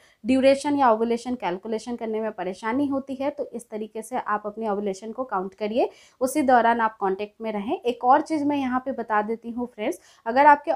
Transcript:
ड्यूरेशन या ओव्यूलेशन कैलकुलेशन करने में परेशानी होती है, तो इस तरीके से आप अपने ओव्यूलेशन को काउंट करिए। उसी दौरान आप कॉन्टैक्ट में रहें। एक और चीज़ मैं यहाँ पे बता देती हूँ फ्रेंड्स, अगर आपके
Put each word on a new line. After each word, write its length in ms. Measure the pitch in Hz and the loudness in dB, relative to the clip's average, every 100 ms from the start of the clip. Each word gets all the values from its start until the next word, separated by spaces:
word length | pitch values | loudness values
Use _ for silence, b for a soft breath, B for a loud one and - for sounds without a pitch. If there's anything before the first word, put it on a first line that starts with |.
| b b | b b
ड्यूरेशन 520 | 220 262 269 277 294 285 | 0 4 4 4 0 2
या 140 | 254 | 4
ओव्यूलेशन 420 | 220 226 233 247 | 4 2 -2 -4
कैलकुलेशन 640 | 247 185 185 220 220 247 240 | -6 -4 -6 -6 -6 -6 -8
करने 240 | 226 220 | -4 -4
में 100 | 220 | -4
परेशानी 540 | 214 180 185 226 254 285 | -6 -8 -6 -4 -2 0
होती 280 | 269 269 | -2 -4
है, 160 | 269 277 | -6 -6
तो 180 | 285 - | -4 -10
इस 200 | 226 - | -10 -12
तरीके 320 | 214 214 220 | -10 -10 -10
से 140 | 214 247 | -8 -8
आप 260 | - 214 214 | -4 -4 -4
अपने 220 | 208 220 | -6 -4
ओव्यूलेशन 420 | 202 208 190 220 | -2 -4 -6 -10
को 120 | 226 | -8
काउंट 300 | 254 196 190 | -4 -4 -6
करिए। 340 | - 208 233 392 B B B | -6 -4 0 -2 B B B
उसी 220 | 254 302 | -2 0
दौरान 380 | 262 247 233 233 | 4 6 6 2
आप 160 | 220 - | 0 -2
कॉन्टैक्ट 440 | 196 190 208 _ | -2 -2 -6 _
में 100 | 226 | -6
रहें। 240 | 208 208 381 | -4 -4 -4
एक 280 | 240 247 | -4 0
और 160 | 247 294 | 4 4
चीज़ 240 | 311 320 | 4 -2
मैं 120 | 285 285 | 0 0
यहाँ 260 | 254 254 | -2 -2
पे 80 | 262 | -4
बता 300 | 233 233 214 | -8 -2 -2
देती 280 | 214 226 233 | -2 -6 -8
हूँ 180 | 233 240 | -8 -10
फ्रेंड्स, 260 | - 226 359 b b 226 | -6 -6 -6 b b 0
अगर 200 | 247 294 | 6 8
आपके 260 | 294 330 | 8 4